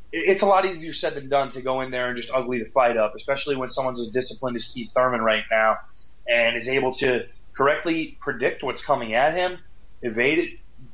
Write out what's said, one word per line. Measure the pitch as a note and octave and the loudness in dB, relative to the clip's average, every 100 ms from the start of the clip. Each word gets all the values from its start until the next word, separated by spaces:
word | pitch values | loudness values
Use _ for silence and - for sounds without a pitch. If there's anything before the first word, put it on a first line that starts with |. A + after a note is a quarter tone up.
| - | -8
it, | E3 E3+ | -2 2
it's | G3 | 4
a | G3 | 6
lot | F#3+ F#3+ | 6 4
easier | E3 D#3+ | -4 -8
said | - E3+ | -4 -4
than | C#3+ C3+ | -4 0
done | C#3 C3+ | 2 2
to | C3 | -4
go | C3 C3 | -2 -2
in | C3 | -2
there | B2+ B2 | -2 -2
and | A#2+ | -4
just | A2+ | -2
ugly | C3 A#2+ B2 | -2 0 -2
the | G#2+ | 0
fight | C3+ A#2+ A2+ | 4 4 4
up, | G#2+ | 2
especially | - - C#3 D3 | 0 -4 -2 0
when | C3+ B2 | -2 -2
someone's | - C3 A#2+ | -2 -4 -4
as | A2 | -2
disciplined | B2 B2+ A2+ C3 A#2 | -2 -2 -4 -4 -4
as | - | -6
Keith | B2+ A2 | -8 -2
Thurman | B2+ B2+ A#2+ | 2 4 4
right | A2+ A2 G#2+ | 2 2 2
now | A2 A2 G#2+ - - - - B2 | 4 4 2 -4 -16 -16 -10 0
and | A#2+ A#2 A#2+ | 2 4 0
is | A#2+ | 0
able | C3+ C3 B2+ | 2 2 2
to | C3+ A#2+ - - - - | 2 2 -2 -12 -10 2
correctly | C#3 D3+ E3+ E3 D3 - | 2 2 0 -2 -2 -6
predict | D3 A#2+ C#3 - | -6 0 0 0
what's | C3+ - | -4 -4
coming | - C3 A2+ | 0 0 2
at | A2+ D3 | 2 4
him, | F3 F3+ F3 - - - - | 2 -2 -4 -12 -14 -14 -8
evade | B2 A2 B2+ D#3+ | -4 2 2 2
it | E3 - - - C3 | 0 -6 -14 -14 -10